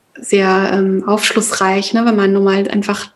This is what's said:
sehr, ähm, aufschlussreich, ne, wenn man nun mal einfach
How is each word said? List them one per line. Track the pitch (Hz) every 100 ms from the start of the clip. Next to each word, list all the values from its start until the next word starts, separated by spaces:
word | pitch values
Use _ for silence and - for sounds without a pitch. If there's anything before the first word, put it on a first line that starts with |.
| _ -
sehr, | 247 202 190 190 196
ähm, | 202 190 190 196
aufschlussreich, | 214 - 220 208 - 190 190 196
ne, | 226
wenn | 240 214
man | 196
nun | 196
mal | 196 196 196
einfach | 208 202 208 -